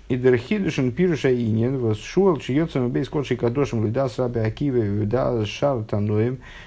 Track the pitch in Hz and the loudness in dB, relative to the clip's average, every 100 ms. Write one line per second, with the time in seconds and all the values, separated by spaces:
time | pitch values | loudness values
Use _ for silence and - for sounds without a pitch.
0 | - 127 127 120 - 214 175 143 123 113 | -6 2 4 4 2 -2 -2 0 0 2
1 | 185 143 135 123 113 110 120 135 113 104 | 0 2 2 2 2 2 0 0 -2 -2
2 | - 180 196 135 - 139 165 143 123 147 | -2 2 2 2 0 0 0 0 0 -2
3 | 131 151 123 120 156 139 123 113 107 131 | -2 -4 -2 0 0 0 0 0 0 0
4 | 131 - 123 120 110 - 143 120 104 101 | -2 0 -2 0 -2 -2 0 0 0 0
5 | 104 123 135 120 104 - 143 123 107 104 | 0 0 0 0 -2 -2 0 0 -2 -2
6 | 104 107 120 131 - - | 0 2 0 -2 -10 -20